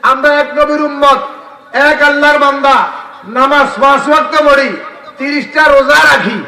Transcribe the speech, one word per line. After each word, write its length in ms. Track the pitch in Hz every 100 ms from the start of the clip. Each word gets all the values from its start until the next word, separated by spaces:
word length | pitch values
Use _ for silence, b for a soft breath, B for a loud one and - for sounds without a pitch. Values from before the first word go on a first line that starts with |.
| -
আমরা 200 | 269 294 294
এক 80 | 269 277
নবীর 240 | 294 302 294
উম্মত, 300 | 285 285 262 - - - - - 247 294
এক 100 | 302 285
আল্লাহর 280 | 285 294 294
বান্দা, 320 | 277 277 277 254 - - - - 190 247
নামাজ 320 | 269 294 269 208
পাঁচ 200 | 269 269 -
ওয়াক্ত 260 | 302 311 311 294
পড়ি, 220 | 269 262 175 - - - -
তিরিশটা 440 | 269 294 - 302 294
রোজা 300 | 277 269 302 302
রাখি 260 | 277 208 214